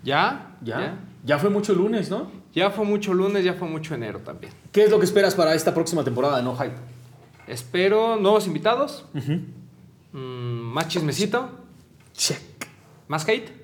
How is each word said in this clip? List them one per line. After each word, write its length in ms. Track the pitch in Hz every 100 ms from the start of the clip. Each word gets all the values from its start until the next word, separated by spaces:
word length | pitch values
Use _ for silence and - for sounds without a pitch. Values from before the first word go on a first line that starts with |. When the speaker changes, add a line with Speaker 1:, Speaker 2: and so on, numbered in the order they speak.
Speaker 1:
¿Ya? 540 | 123 143 202 277 - -
Speaker 2:
¿Ya? 180 | 117 117
Speaker 1:
¿Ya? 180 | - 180 - -
Speaker 2:
Ya 160 | - 147
fue 100 | 196
mucho 240 | 202 202
lunes, 360 | 180 202 226 143
¿no? 200 | 202 - - -
Speaker 1:
Ya 180 | 156 196
fue 120 | 202
mucho 300 | 208 208 202
lunes, 320 | 180 196 202 180
ya 80 |
fue 160 | 180 175
mucho 260 | 160 156 139
enero 240 | 110 98
también. 320 | - - - - -
Speaker 2:
¿Qué 100 | 202
es 80 | 214
lo 80 | 208
que 60 | 180
esperas 280 | 202 196
para 200 | 185 160 160
esta 180 | 165
próxima 300 | 151 165 165
temporada 320 | 131 117 139 135
de 80 |
No 140 | 123 123
Hype? 180 | 135 - - - - - - - -
Speaker 1:
Espero 680 | 120 - 175 190 214 226 220
nuevos 300 | 196 214 185
invitados. 580 | 151 214 240 285 - - 147
Speaker 2:
Ujú. 280 | 123 165 - - - - - _ _
Speaker 1:
Mm, 600 | 139 131 127 120 120 117
más 160 | 135 160
chismecito. 600 | 175 151 135 202 240 262 - - - - _ -
Speaker 2:
Check. 560 | - - - - - - - - - _
Speaker 1:
Más 180 | 156 156
hate. 240 | 233 - -